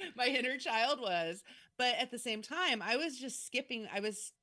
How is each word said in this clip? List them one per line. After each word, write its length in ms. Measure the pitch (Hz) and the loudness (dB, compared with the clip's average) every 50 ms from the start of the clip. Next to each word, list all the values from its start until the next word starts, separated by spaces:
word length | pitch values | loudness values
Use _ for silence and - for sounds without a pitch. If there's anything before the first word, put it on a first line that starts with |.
| 381 349 - | -8 -8 -2
My 100 | 226 247 | 0 2
inner 300 | 247 269 262 247 254 262 277 | 2 4 4 2 2 0 -2
child 420 | - - 226 220 226 254 294 294 | -2 0 2 4 4 4 2 2
was. 420 | 247 202 180 170 165 165 170 196 - - - - - - _ - | 0 0 2 2 0 0 -2 -6 -10 -16 -20 -20 -20 -16 _ 2
But 160 | 247 247 240 208 | 4 4 4 4
at 120 | 254 254 | 0 -2
the 80 | - 233 | -2 -4
same 240 | - 247 220 214 214 | -4 -4 -4 -4 -4
time, 400 | - 285 330 370 339 254 220 196 | -4 -2 0 2 2 2 2 2
I 140 | 190 226 | 0 2
was 220 | 262 311 339 269 247 | 2 0 -2 -4 -6
just 280 | 254 269 - - - | -8 -8 -6 -8 -8
skipping. 400 | - - 247 277 - - 226 214 196 - | -4 -4 -4 -2 -2 -6 -6 -6 -6 -4
I 80 | 202 | -2
was 320 | 202 214 208 196 - - - _ | -2 -2 -4 -4 -8 -10 -12 _